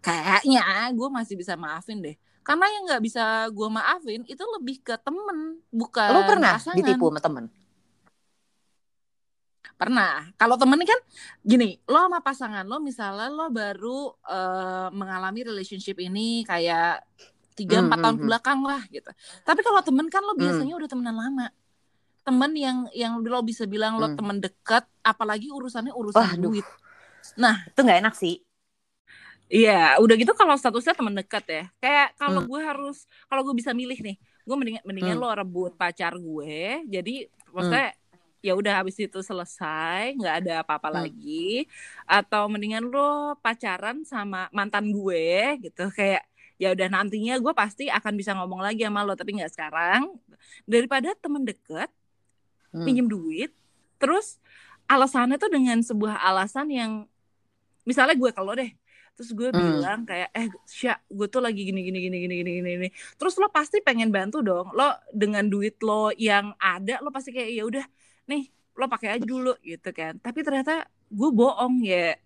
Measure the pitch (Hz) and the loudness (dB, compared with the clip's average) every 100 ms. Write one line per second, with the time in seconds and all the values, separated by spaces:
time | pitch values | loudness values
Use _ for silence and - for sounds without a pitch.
0 | - 170 160 196 277 254 185 190 240 240 | 0 -2 4 4 6 6 4 0 0 -2
1 | 262 262 226 196 180 170 160 156 185 214 | -2 -4 -6 -8 -6 -6 -6 -8 -10 -10
2 | 156 151 _ _ - 302 392 415 370 262 | -10 -12 _ _ -2 2 2 0 -2 -2
3 | 220 233 220 220 226 208 214 220 - 349 | 0 0 0 0 -2 -4 -4 0 0 0
4 | 294 220 247 269 403 440 254 269 - 226 | -2 -10 -10 -10 -8 -8 -8 -10 -8 -6
5 | - 339 415 330 311 330 _ 226 - - | -4 -6 -6 -6 -8 -12 _ -6 -4 0
6 | 208 302 392 415 247 214 311 359 269 190 | 6 6 6 6 6 4 0 2 4 4
7 | 165 151 160 135 117 _ _ _ _ _ | 2 2 -2 -4 -10 _ _ _ _ _
8 | _ _ _ _ _ _ _ _ _ _ | _ _ _ _ _ _ _ _ _ _
9 | _ _ _ _ _ _ - _ 185 247 | _ _ _ _ _ _ -20 _ 0 2
10 | 185 143 160 _ 226 247 262 285 359 480 | 2 0 -8 _ 4 6 6 6 4 2
11 | _ - - - 202 247 226 - - 285 | _ -20 -20 -8 4 6 6 -2 2 4
12 | 359 349 294 269 247 208 190 269 294 240 | 4 2 -4 -6 -8 -8 -8 -8 -8 -6
13 | 202 196 233 302 320 226 208 190 220 262 | -8 -6 -6 -6 -4 -4 -4 -6 -6 -6
14 | 285 - - 190 185 185 185 185 185 196 | -8 -12 -10 -6 -4 -4 -6 -6 -6 -8
15 | 190 185 190 214 240 208 190 190 196 190 | -8 -6 -6 -8 -8 -10 -10 -10 -10 -8
16 | 180 196 226 233 220 175 170 165 170 160 | -6 -4 -2 -4 -2 -2 0 2 0 -2
17 | _ _ - _ _ - 190 175 175 165 | _ _ -20 _ _ -10 2 4 6 4
18 | 226 226 220 226 262 269 277 277 208 - | 4 2 0 0 2 0 0 -4 -8 -16
19 | - - - - - 349 440 403 370 262 | -16 -20 -20 -10 0 2 6 4 4 2
20 | 330 381 403 415 - 165 269 339 294 254 | 2 0 0 0 2 2 -2 -4 -8 -6
21 | 240 226 240 269 233 _ _ _ _ _ | -6 -4 -4 -4 -6 _ _ _ _ _
22 | _ _ - 254 277 311 269 254 247 - | _ _ 2 4 4 0 -2 -2 -4 -4
23 | 233 233 226 247 226 226 220 208 220 226 | -4 -2 -2 -2 -2 -4 -4 -2 0 0
24 | 220 185 208 202 190 _ - 226 - _ | 0 0 -4 -4 -6 _ 2 2 2 _
25 | - 214 214 214 247 277 254 233 240 247 | 0 2 -2 -4 -6 -10 -8 -8 -8 -6
26 | 214 208 220 175 180 208 - - _ - | 4 6 6 2 -2 -2 -6 -18 _ -20
27 | - _ - - 226 214 175 - 254 180 | -20 _ -20 2 4 4 0 4 6 6
28 | 220 - 180 - _ _ _ _ _ _ | 4 0 -4 -4 _ _ _ _ _ _
29 | _ - - - _ 220 220 196 160 131 | _ -20 -20 -20 _ 6 8 8 8 10
30 | 220 226 240 453 381 277 247 226 285 - | 10 8 6 6 6 6 2 0 0 0
31 | 226 196 - 214 - 160 180 _ 254 285 | -2 -4 -6 -8 -6 -8 -8 _ 2 4
32 | 277 _ 285 285 254 277 311 277 285 285 | 2 _ 0 0 -2 -6 -6 -6 -8 -12
33 | _ _ _ 269 269 240 240 240 247 262 | _ _ _ -2 0 -2 -2 -4 -6 -8
34 | 214 196 _ _ - 269 240 220 196 190 | -10 -14 _ _ -6 -4 -4 -6 -10 -4
35 | 185 170 247 208 190 175 180 - 175 170 | -2 -2 -2 -4 -6 -6 -6 -4 -4 -2
36 | 175 175 170 156 151 151 185 277 311 190 | -6 -6 -10 -10 -8 -8 -6 -8 -6 -8
37 | 180 262 - _ _ 180 180 240 262 - | -6 -10 -12 _ _ -6 0 0 -2 -8
38 | _ _ _ _ 196 185 202 139 190 - | _ _ _ _ -2 0 0 0 -2 -6
39 | - 190 190 185 175 - 165 156 165 180 | -8 -8 -10 -10 -10 -10 -8 -6 -4 -4
40 | 233 277 185 160 185 165 160 151 156 151 | -4 -4 -2 -2 -2 -4 -4 -4 -4 -4
41 | 160 151 147 156 175 233 311 - - - | -6 -10 -10 -6 -4 -4 -6 -12 -20 -20
42 | - 190 202 214 208 208 214 220 240 269 | 2 2 4 0 0 -2 -4 -6 -4 0
43 | 285 294 294 285 226 233 220 185 202 269 | 0 0 -4 -4 -4 -4 -6 -6 -6 -8
44 | 311 247 202 185 185 202 202 202 208 202 | -8 -8 -6 -8 -6 -4 -2 -2 -2 -2
45 | 196 170 165 180 247 294 190 - 190 196 | -2 0 2 2 0 -2 -8 -8 -8 0
46 | 196 185 - _ _ _ 185 185 185 190 | 0 0 -4 _ _ _ -2 0 0 0
47 | 202 208 220 262 247 320 208 - 277 208 | -2 -2 -2 -2 0 0 -2 -4 -4 -2
48 | 214 208 202 190 180 185 196 220 220 208 | -2 -4 -4 -4 -4 -4 -4 -2 -2 -2
49 | 202 190 214 202 160 - 156 156 170 196 | -2 -4 -6 -6 -8 -8 -6 -2 2 2
50 | 311 359 _ _ _ - - 233 240 269 | 2 -10 _ _ _ -20 0 2 2 0
51 | 262 415 - 285 247 - _ 160 240 _ | -2 -6 -6 -4 -4 -8 _ -8 -8 _
52 | _ _ _ _ _ _ _ 165 170 254 | _ _ _ _ _ _ _ -6 0 2
53 | 240 208 160 156 269 _ _ _ _ _ | 2 -2 -6 -6 -8 _ _ _ _ _
54 | - 370 427 - _ - - - _ 269 | 0 0 -2 -16 _ -20 -20 -20 _ 4
55 | 262 262 247 285 427 302 254 226 233 214 | 4 2 0 0 0 2 2 2 0 -2
56 | 214 214 185 190 196 269 302 269 220 214 | -2 0 0 2 0 -4 -6 -4 -6 -8
57 | 208 _ _ _ _ _ _ _ - 247 | -12 _ _ _ _ _ _ _ -4 2
58 | 285 285 247 220 196 233 247 _ _ _ | 4 4 2 -2 -6 -4 -6 _ _ _
59 | _ _ 233 214 247 180 175 156 185 214 | _ _ -12 -4 0 2 2 2 0 -4
60 | 226 180 175 220 226 - - - 247 220 | -6 -6 -6 -6 -6 -8 -20 -4 -2 -2
61 | _ 196 208 254 240 202 196 190 180 185 | _ -6 -2 0 -2 -4 -4 -4 -4 -6
62 | 180 185 180 175 175 175 180 175 185 - | -6 -6 -6 -6 -4 -4 -6 -6 -8 -10
63 | - _ 330 359 415 320 302 415 349 233 | -20 _ -4 0 0 0 0 0 0 0
64 | 226 196 190 302 214 180 185 233 277 - | 0 0 -2 -2 0 0 -2 0 0 0
65 | - 214 208 208 208 202 208 - 220 214 | -8 -2 0 0 0 0 -2 -2 0 2
66 | 214 - 220 202 208 - 190 180 196 269 | 0 0 2 2 2 -2 -2 -2 -4 -4
67 | 294 269 269 247 226 233 220 262 269 _ | -6 -10 -10 -8 -6 -6 -4 -6 -8 _
68 | _ _ - 285 269 _ _ - 262 233 | _ _ -6 -6 -6 _ _ -6 -4 -2
69 | 220 233 220 254 254 240 - 165 190 175 | -4 -4 -4 -2 -2 -2 -8 -12 -12 -8
70 | 160 165 226 240 311 269 269 320 - _ | -10 -8 -10 -6 -2 -2 0 -4 -6 _
71 | _ 208 285 226 247 214 247 254 214 180 | _ 0 2 6 4 4 0 0 2 2
72 | 170 - | 0 -2